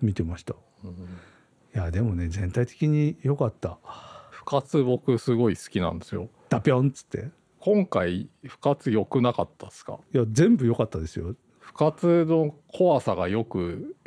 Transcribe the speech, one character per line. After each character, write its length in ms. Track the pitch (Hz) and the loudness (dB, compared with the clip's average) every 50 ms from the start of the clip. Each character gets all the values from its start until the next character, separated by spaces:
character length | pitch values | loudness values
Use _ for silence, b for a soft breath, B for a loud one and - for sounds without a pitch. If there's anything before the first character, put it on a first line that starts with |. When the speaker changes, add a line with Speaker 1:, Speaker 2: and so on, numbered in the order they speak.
Speaker 1:
見 140 | 120 104 95 | -2 0 0
て 80 | - | -2
ま 160 | 85 82 90 - | -4 -4 -6 -8
し 60 | - | -12
た。 100 | - - - _ _ _ _ - | -14 -16 -16 _ _ _ _ -18
Speaker 2:
う 40 | 92 | -16
ん。 20 | |
Speaker 1:
い 40 | 87 92 90 90 90 87 B B B B B B _ _ _ _ - | -16 -16 -16 -16 -18 -18 B B B B B B _ _ _ _ -6
や、 160 | 101 90 85 | -4 -4 -2
で 100 | 82 98 | 0 0
も 140 | 120 110 90 | 0 0 0
ね、 140 | 85 87 82 | -2 -2 -4
全 220 | 87 101 92 90 | -4 -4 -4 -2
体 160 | - 120 123 | -2 -2 -2
的 220 | - - - 156 151 | -2 -2 -2 0 2
に 300 | 151 151 147 151 160 - | 2 2 2 0 -2 -2
良 140 | - 135 143 | -2 -2 0
か 120 | - 135 110 | 0 -2 -2
っ 40 | |
た。 260 | - _ - 90 87 - B B B B B B B B B B | -2 _ -8 -10 -10 -12 B B B B B B B B B B
Speaker 2:
深 320 | B B - - 143 139 | B B -6 -4 -2 -2
津 200 | - - - 151 | -2 0 0 2
僕 360 | 131 123 123 117 - 139 120 110 | 2 2 0 0 0 0 0 0
す 160 | - 131 120 | 0 0 2
ご 160 | 117 123 110 | 2 2 2
い 60 | 87 | 0
好 80 | - - | -2 -6
き 160 | - - 95 | -8 -4 -2
な 120 | 87 82 | -2 -2
ん 60 | 85 85 | -4 -6
で 80 | - | -8
す 80 | - 101 | -8 -8
よ。 160 | 92 90 - _ _ _ - | -8 -10 -10 _ _ _ -4
Speaker 1:
ダ 140 | - 110 | -4 0
ピ 100 | - 151 | 2 2
ョ 100 | 131 127 | 2 4
ン 60 | 135 139 | 2 0
っ 40 | |
つ 100 | - - | -2 -6
っ 20 | - | -10
て。 240 | _ - - 113 151 - _ _ _ _ _ | _ -10 -10 -10 -12 -14 _ _ _ _ _
Speaker 2:
今 240 | - - 214 208 190 | -2 0 2 2 2
回、 440 | - - 98 90 87 90 98 - - _ _ - | 0 0 -2 0 0 -2 -4 -6 -10 _ _ -20
深 300 | 127 - - - 143 139 | -20 -10 -2 0 0 0
津 160 | - - 131 | 0 0 0
良 140 | 107 107 95 | 2 2 2
く 160 | - - 131 | 0 0 2
な 140 | 120 123 - | 2 2 0
か 80 | - | -2
っ 60 | 85 - _ - | -4 -6 _ -16
た 80 | - | -20
っ 40 | - | -20
す 140 | - - - | -20 -18 -14
か？ 160 | - - - - _ - | -14 -14 -14 -8 _ 0
Speaker 1:
い 20 | |
や、 80 | 131 117 107 | 0 0 2
全 260 | 110 139 170 226 240 | 4 4 6 6 6
部 100 | 156 127 | 4 4
良 80 | 117 117 | 2 2
か 100 | - 113 | 2 0
っ 40 | - | -2
た 100 | - 80 | -4 -6
で 80 | 80 | -8
す 120 | 80 - - | -8 -8 -8
よ。 180 | 82 90 - - _ _ _ _ | -8 -8 -10 -12 _ _ _ _
Speaker 2:
深 320 | - - - - 151 156 | -20 -10 -2 0 0 0
津 320 | 156 - 175 175 170 170 165 | 0 0 2 4 4 4 4
の 300 | 156 165 160 156 147 - - _ _ | 2 2 2 0 0 -4 -10 _ _
怖 320 | - - 185 180 147 123 | -2 2 4 4 4 2
さ 140 | - 113 92 | 2 0 -2
が 140 | 90 87 90 | 0 -2 0
よ 160 | 101 113 113 | -2 -2 -2
く 520 | - - 95 87 85 87 - 190 302 - - - | -4 -4 -4 -4 -4 -6 -8 -10 -12 -14 -16 -12